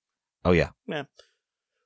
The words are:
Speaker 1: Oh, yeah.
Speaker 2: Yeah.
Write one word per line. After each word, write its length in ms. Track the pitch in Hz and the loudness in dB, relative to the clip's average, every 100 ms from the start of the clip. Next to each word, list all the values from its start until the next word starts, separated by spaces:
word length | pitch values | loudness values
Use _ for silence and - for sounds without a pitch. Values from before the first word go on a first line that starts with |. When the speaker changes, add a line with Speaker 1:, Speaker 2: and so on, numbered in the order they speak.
| _ _ _ _ | _ _ _ _
Speaker 1:
Oh, 80 | 90 | 0
yeah. 180 | 85 69 - - | 2 0 -6 -12
Speaker 2:
Yeah. 160 | 151 139 _ - _ _ _ _ _ | -12 -12 _ -20 _ _ _ _ _